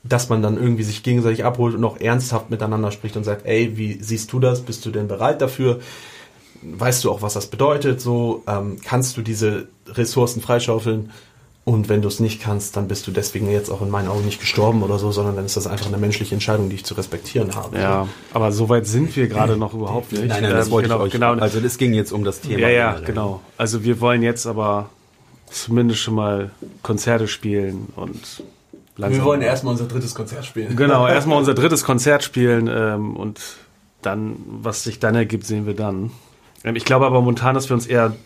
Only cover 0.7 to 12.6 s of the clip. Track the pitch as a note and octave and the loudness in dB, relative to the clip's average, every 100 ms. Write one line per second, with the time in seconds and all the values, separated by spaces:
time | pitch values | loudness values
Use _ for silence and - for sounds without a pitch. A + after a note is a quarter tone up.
0.7 | A2+ G#2+ G#2 B2+ B2 A2+ A2+ A2+ B2 A#2+ | 2 -2 -4 0 2 2 2 0 2 0
1.7 | A2 A2+ - A2+ B2 B2 A2+ - A2 G#2+ | 2 -2 0 0 0 0 -4 -4 -4 -2
2.7 | G#2+ G#2+ G#2 G#2+ G#2+ G#2 G#2 - A2 A2+ | 0 -2 -4 -8 -4 -4 -4 0 2 2
3.7 | G#2+ G#2+ G2 G#2+ A2+ - B2+ B2+ B2 B2 | -2 -4 -6 -6 -6 -2 2 2 0 -4
4.7 | A2 A2 G#2+ G#2 G2 B2+ D3 C3 - C3 | -10 -6 -4 -4 0 0 2 -2 0 0
5.7 | A#2+ - - - - - _ _ - - | 0 -6 -18 -20 -20 -20 _ _ -20 -16
6.7 | F2+ A#2+ B2 - - G#2 G#2 - G#2+ C#3 | -2 0 0 0 -2 -4 -4 -8 0 2
7.7 | C#3+ C#3 B2 A#2+ A#2+ A#2 A2+ - G2+ G2+ | 4 2 0 0 0 0 -2 -4 -4 -4
8.7 | F#2+ - B2+ B2+ - A2 G#2+ G#2+ G#2 - | -8 -2 0 0 -4 -4 0 0 0 -6
9.7 | _ - - A2+ C3 A#2+ A2+ - A#2+ A#2+ | _ -10 -2 0 2 0 0 0 0 2
10.7 | A2+ A2 A2 G#2+ - - _ _ _ - | 0 0 -2 -6 -16 -20 _ _ _ 0
11.7 | A2+ G#2 G#2 G2+ - A2 G#2 G#2+ G2+ | 2 4 2 2 0 -2 0 -4 -4